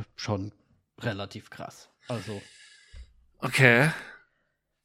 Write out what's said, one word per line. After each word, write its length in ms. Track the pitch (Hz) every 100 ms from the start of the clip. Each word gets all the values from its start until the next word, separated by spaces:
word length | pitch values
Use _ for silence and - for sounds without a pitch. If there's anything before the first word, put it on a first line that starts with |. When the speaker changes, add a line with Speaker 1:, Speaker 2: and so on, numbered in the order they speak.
| - -
Speaker 1:
schon 360 | - 101 104 - _ _ _ -
relativ 480 | 120 98 101 107 -
krass. 400 | - - - - _ -
Also 340 | 113 98 101 - - - - _ - - _ _ _
Speaker 2:
Okay. 520 | 131 - 123 117 156 - - - _ _ _ _ _ _